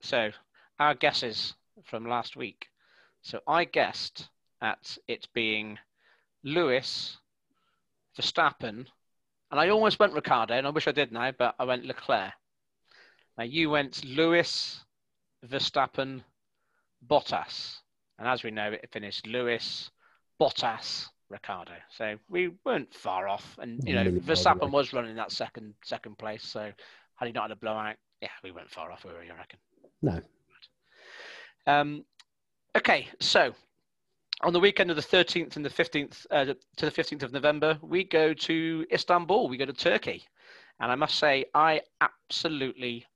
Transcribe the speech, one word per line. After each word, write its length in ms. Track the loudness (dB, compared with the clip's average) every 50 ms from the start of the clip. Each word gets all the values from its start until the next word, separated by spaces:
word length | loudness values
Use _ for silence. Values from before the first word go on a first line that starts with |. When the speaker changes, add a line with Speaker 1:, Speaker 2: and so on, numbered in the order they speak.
Speaker 1:
So, 280 | -6 -2 0 0 0 0 -2 -8 _ _ _ _ _ _ _ 0
our 140 | 2 2 2
guesses 640 | 4 2 2 2 0 -2 -4 -4 -6 -8 -8 -10 _ _ _ _ -20 -16
from 220 | -12 -10 -10 -6 -4
last 280 | -4 -4 -4 -6 -10
week. 320 | -10 -10 -10 -12 -14 -20 -20 _ _ _ _ _ _ _ _ _ _ -16
So, 160 | -12 -12 -8 -2 0
I 160 | 2 2 2
guessed 640 | 2 2 0 0 0 0 -4 -10 -10 -12 -14 -18 -18 _ _ _ _ _ -6
at 340 | -4 -4 -4 -6 -8 -14 -16 -12 -10 -8
it 200 | -8 -8 -10 -8 -4
being 460 | -2 -2 0 0 -2 -4 -6 -12 -16 -18 _ _ _ _ _ _ _ _ _ _ _ -8
Lewis, 760 | -4 0 0 2 2 2 0 0 -2 -6 -8 -8 -10 -12 -16 _ _ _ _ _ _ _ _ _ _ _ _ _ _ _ _ _ _ _ -6
Verstappen, 680 | -6 -2 2 2 2 2 2 -2 -6 -10 -8 -10 -14 -16 _ _ _ _ _ _ _ _ _ _ _ -4
and 80 | 0 2
I 100 | 4 4
almost 300 | 6 6 4 4 4 6
went 140 | 4 4 4
Ricciardo, 400 | 2 0 2 2 2 4 2 2
and 120 | 0 0
I 40 | 0
wish 180 | 0 0 0 2
I 40 | 2
did 180 | 2 2 0
now, 200 | 0 -2 -4 -2 0 0
but 160 | 0 0 0 0
I 60 | -2
went 200 | 0 0 -2 -2
Leclerc. 460 | -6 -10 -6 -2 0 2 2 2 -2 -8 -14 _ _ _ _ _ _ _ _ _ _ _ -20 -20 _ _ _ _ _ _ -10
Now, 60 | -8
you 260 | -4 -2 0 2 2
went 360 | 2 2 0 0 -4 -12 -12
Lewis, 800 | -4 0 2 4 6 6 4 4 2 0 -6 -6 -6 -10 -14 -18 _ _ _ _ _ _ _ _ _ _ _ -12
Verstappen, 800 | -6 -4 -2 -2 0 0 0 0 0 0 -4 -4 -4 -6 -12 -16 _ _ _ _ _ _ _ _ _ _ _ _ _ _ _ -2
Bottas. 720 | 2 2 2 2 2 -2 -4 -4 -6 -10 -10 -12 -12 -14 -16 -20 _ _ _ _ _ _ -8
And 100 | -4 -2
as 160 | -2 -2 -4
we 80 | -6
know, 200 | -6 -6 -4 -4
it 180 | -6 -8 -10 -12
finished 360 | -12 -12 -10 -10 -10 -10 -8 -6
Lewis, 640 | -4 -2 -2 0 -2 -2 -4 -6 -10 -10 -12 -14 _ _ _ _ _ _ _ _ _ 0
Bottas, 680 | 0 0 2 0 -2 -2 -2 -4 -6 -8 -8 -10 -10 -12 -16 _ _ -18
Ricciardo. 440 | -18 -14 -10 -10 -10 -10 -12 -14 -18 -20 -20 -18
So 260 | -12 -8 -6 -6 -6 -8 _ -6
we 220 | -2 -2 -2 -2 -4 -6 -4
weren't 300 | -2 -2 -2 -4 -8 -14
far 340 | -10 -6 -4 -2 -2 -2 -2
off. 300 | -4 -4 -6 -12 -16 -14
And, 220 | -12 -10 -8 -6 -4
you 80 | 0 0
know, 120 | 2 2
Speaker 2:
Million 200 | 2 0 0 0
miles 140 | 0 0 4
Speaker 1:
Verstappen 220 | 4 4 4 4
Speaker 2:
away. 100 | 2 0
Speaker 1:
was 220 | 2 2 2 0 -2
running 220 | -4 -6 -6 -6 -8
that 160 | -8 -8 -6
second, 400 | -8 -8 -8 -10 -14 -16 -18 -18 _ -14
second 340 | -12 -10 -10 -10 -12 -16 -12
place. 260 | -12 -10 -10 -10 -12
So 260 | -12 -10 -10 -10 -10 -12 -16 -20 -20 -20 -20 _ _ _
had 100 | -10 -8
he 80 | -6 -4
not 100 | -4 -6
had 80 | -6
a 40 | -6 -8
blowout, 400 | -6 -6 -4 -4 -4 -6 -8 -10 _ _ _ _
yeah, 80 | -14 -14 -14 -14 -16
we 80 | -16
weren't 200 | -16 -16 -18 -16
far 200 | -14 -12 -12 -12
off, 120 | -14 -16 -16
were 80 | -16 -16 -16
we, 100 | -16 -18
I 60 | -18
reckon? 240 | -18 -20 -20 -20 -20 _ _ _ _ _ _ _ _
Speaker 2:
No. 200 | -2 -2 -2 -2 -6 _ _ _ _ _ _ _ -20 -20 _ _ _ _ _ _ -20 -20 -20 -18 -18 -18 -18 -18 -20 -20 -20 _ 2 4
Speaker 1:
Um, 380 | 4 4 4 2 -2 -8 -10 _ _ -20 -20 _ _ _ _ _ _ _ _ _ 0 2
okay, 320 | 4 6 4 4 2 -2 -8 -4
so 340 | 0 4 6 6 6 4 2 -6 _ _ _ _ _ _ _ _ _ _ _ _ _ _ -8 -2
on 120 | 0 2 4
the 60 | 6
weekend 300 | 6 6 6 4 2 2
of 60 | 0
the 60 | -2
thirteenth 540 | 0 4 6 6 6 4 2 -2 -2 -4 -6
and 100 | -6 -6
the 40 | -2
fifteenth, 560 | 0 0 0 0 0 -2 -2 -4 -8 -16 -6 0
uh, 140 | 2 2 2
to 400 | 2 0 -4 _ _ _ -4 -2
the 60 | -2
fifteenth 320 | 0 0 -2 -2 -4 -6 -6
of 100 | -6 -2
November, 440 | 0 2 2 4 4 4 2 2 0
we 220 | -2 -2 -2 -2 0
go 300 | 2 4 4 4 4 2
to 520 | 0 -2 0 0 0 0 0 -2 -2 -2 0 0
Istanbul. 540 | 0 2 4 2 4 4 4 2 2 2 2
We 80 | 0 -2
go 80 | -4
to 80 | -4 -4
Turkey. 500 | 0 2 2 2 2 0 -2 -8 -8 -10 _ _ _ -20 -20 -20 -20 -20 -20 _ -4
And 120 | -2 0
I 40 | 0
must 220 | 2 0 0 2 4
say, 280 | 4 4 4 4 2 2 2
I 280 | 4 4 6 4 2 0 _ _ 0
absolutely 1040 | 0 0 0 _ _ -8 -6 -4 -4 -2 -2 -2 -4 -4 -6 -6 -6 -6 -6 -6 -10 _ _